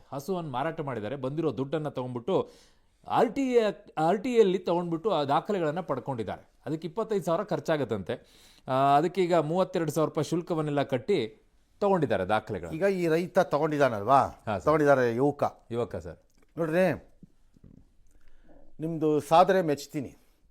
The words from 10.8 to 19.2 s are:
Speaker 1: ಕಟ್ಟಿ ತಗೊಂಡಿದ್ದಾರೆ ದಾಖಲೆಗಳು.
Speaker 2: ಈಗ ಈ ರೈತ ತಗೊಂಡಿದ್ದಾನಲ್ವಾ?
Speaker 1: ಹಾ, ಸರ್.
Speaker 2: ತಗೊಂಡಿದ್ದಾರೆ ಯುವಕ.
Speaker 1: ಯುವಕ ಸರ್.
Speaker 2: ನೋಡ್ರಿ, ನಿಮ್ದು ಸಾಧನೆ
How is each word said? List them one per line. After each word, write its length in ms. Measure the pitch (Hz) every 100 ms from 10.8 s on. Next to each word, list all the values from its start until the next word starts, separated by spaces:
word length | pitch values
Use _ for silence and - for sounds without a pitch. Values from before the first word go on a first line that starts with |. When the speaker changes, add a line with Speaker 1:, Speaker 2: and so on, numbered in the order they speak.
Speaker 1:
ಕಟ್ಟಿ 580 | 143 127 120 196 110 - _ _ _ _
ತಗೊಂಡಿದ್ದಾರೆ 460 | 202 190 139 104 92
ದಾಖಲೆಗಳು. 460 | 107 - 95 82
Speaker 2:
ಈಗ 120 | 156
ಈ 240 | 196 190 170
ರೈತ 320 | 160 180 -
ತಗೊಂಡಿದ್ದಾನಲ್ವಾ? 840 | 185 202 156 147 139 110 101 135
Speaker 1:
ಹಾ, 360 | 101 - - 101
ಸರ್. 40 |
Speaker 2:
ತಗೊಂಡಿದ್ದಾರೆ 540 | 151 156 147 135 123 117
ಯುವಕ. 280 | 143 139 120 - _
Speaker 1:
ಯುವಕ 240 | 113 117 95
ಸರ್. 220 | - - _ _ _ -
Speaker 2:
ನೋಡ್ರಿ, 540 | 160 165 185 127 - _ - _ _ _ 50 50 - _ - - - - - - - -
ನಿಮ್ದು 400 | 156 165 156
ಸಾಧನೆ 420 | 151